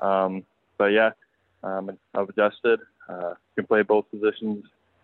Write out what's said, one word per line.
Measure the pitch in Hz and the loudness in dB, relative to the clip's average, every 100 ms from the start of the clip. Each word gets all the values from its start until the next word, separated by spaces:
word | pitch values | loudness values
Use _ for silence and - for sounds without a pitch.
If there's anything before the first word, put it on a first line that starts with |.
Um, | 98 98 95 92 - _ _ - | 0 2 0 -4 -12 _ _ -2
but | 101 | 2
yeah, | 107 110 - _ _ _ _ | 4 2 0 _ _ _ _
um, | 98 95 98 95 _ | -8 -8 -8 -14 _
I've | - 98 | -6 -4
adjusted. | 104 104 - 117 113 - _ - | 0 0 0 0 0 -2 _ -14
Uh, | 90 87 87 _ - | -10 -8 -10 _ -10
can | 98 | 0
play | 107 | 0
both | 101 107 - | 4 2 0
positions, | 107 107 107 110 104 - _ _ _ | -2 -2 -2 -6 -8 -10 _ _ _